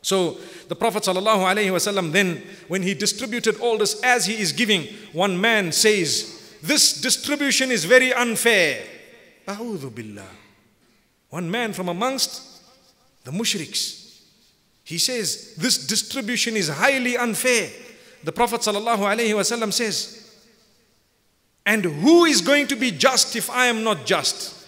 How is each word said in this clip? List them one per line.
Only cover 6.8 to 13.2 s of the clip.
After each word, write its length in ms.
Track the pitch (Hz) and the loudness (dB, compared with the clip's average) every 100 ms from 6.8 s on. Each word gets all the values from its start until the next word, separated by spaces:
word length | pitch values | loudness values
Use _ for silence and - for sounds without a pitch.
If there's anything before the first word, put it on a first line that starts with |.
| - - | 2 2
distribution 720 | 247 - - 285 285 - 262 | -2 -2 -2 -2 0 0 0
is 140 | 233 160 | 0 6
very 260 | 254 254 | 6 6
unfair." 680 | 247 240 220 233 208 160 117 95 - - - - _ - | 2 0 0 2 4 4 0 -8 -18 -20 -20 -20 _ -12
A'udhu 440 | 202 233 196 135 | -10 -8 -8 -10
billah. 360 | 113 107 101 95 95 - _ _ _ _ _ _ _ _ | -12 -14 -14 -16 -20 -20 _ _ _ _ _ _ _ _
One 200 | 160 170 | -8 -4
man 220 | 226 226 | -4 -4
from 160 | 185 180 | -4 -6
amongst 540 | 175 247 262 - - - - _ _ _ _ _ _ | -2 -4 -2 -4 -6 -18 -20 _ _ _ _ _ _